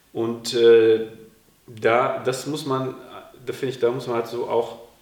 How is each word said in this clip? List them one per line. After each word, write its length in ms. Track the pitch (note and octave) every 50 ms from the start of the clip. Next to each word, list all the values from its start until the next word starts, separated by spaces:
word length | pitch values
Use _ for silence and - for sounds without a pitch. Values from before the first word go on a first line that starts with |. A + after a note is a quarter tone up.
| _ _ -
Und, 400 | A2+ A#2 A2+ A#2 A#2 - - B2
äh, 540 | A#2 A#2 A#2 A#2 A2+ A2+ A2+ A2 A2 - - - - - - _ _ _ _ _ _ _
da, 560 | - A#2 A2 A2 A2+ A2+ B2 C3+ C3 C3+ B2+ A2+
das 240 | B2+ C3 - -
muss 180 | C#3+ D3 D3+ -
man, 300 | C3+ C3+ C3 C3 B2+ C3 - - - G2+ G2 - - - - B2
da 60 | B2 B2
finde 200 | - C#3 B2+ B2
ich, 40 | -
da 120 | A#2 A#2+
muss 160 | B2 C3+ B2+
man 80 | B2+ A#2+
halt 120 | A#2 A#2
so 200 | - A#2+ A#2+ A2+
auch 320 | - A2+ A#2 A#2+ - - - - - _ _